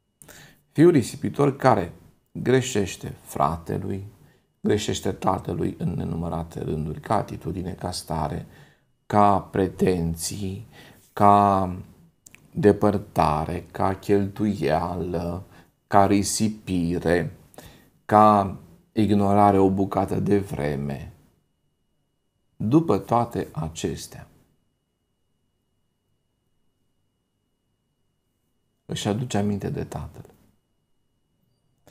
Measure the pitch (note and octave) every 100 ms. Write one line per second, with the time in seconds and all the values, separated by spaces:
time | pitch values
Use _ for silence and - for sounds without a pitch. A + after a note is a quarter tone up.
0 | _ _ - - - _ _ - E3 D#3+
1 | G#2 - G#2+ - C#3+ C3 C3+ G#2+ F2 -
2 | - _ _ - - C3 B2 G#2 F#2 -
3 | - - - - C#2+ E2 E2 G2 F#2+ G2
4 | G#2 - - _ _ _ - G#2 G#2 G2+
5 | G2+ F#2+ F#3+ F#2+ - F2 F#2+ - - -
6 | F2+ F2 E2 E2 E2 - - D#2 D#2 D3
7 | - G#2 G2+ - - E2+ F2+ F#2+ F2+ F2+
8 | - D#2+ D2 E2 - - - _ _ _
9 | _ G#2 G2+ G2 - G2+ F#2+ E2+ G2 F2+
10 | E2 E2 - G2+ G2 G2 A2 - - -
11 | _ - G#2 G2+ G2+ F#2+ F#2 F2+ F#2 -
12 | _ _ _ _ _ - G#2 G2+ G#2 G2+
13 | - - D#2+ D2+ D#2+ F2 - - F#2+ F#2+
14 | - G2+ G2 - G#2+ F2+ D2 D#2+ F2 F2+
15 | F2+ F2 E2+ F2 G2 - _ _ _ G2+
16 | G2 G2+ G2 - A2 G#2+ - F#2 E2+ F2
17 | E2 F2 - - - - - - _ _
18 | - G#2+ G#2+ G#2 F#2+ F#2+ - - _ -
19 | G#2 G#2 G2+ G2+ G2+ G2 F#2+ G2 G2 -
20 | F#2+ G2+ D3+ G2+ - - D2 C#2 C#2+ C#2
21 | D2+ - _ _ _ _ _ _ _ _
22 | _ _ _ _ _ _ G#2 D3 E3 G2
23 | - A#2 A#2 - - - D#2+ - F2 D#2+
24 | - - - _ _ _ _ _ _ _
25 | _ _ _ _ _ _ _ _ _ _
26 | _ _ _ _ _ _ _ _ _ _
27 | _ _ _ _ _ _ _ _ _ _
28 | _ _ _ _ _ _ _ _ _ -
29 | A2 G#2 B2+ G#2 G#2 G2+ F#2+ - E2 -
30 | D#2 - - _ _ _ _ _ _ _
31 | _ _ _ _ _ _ _ _ _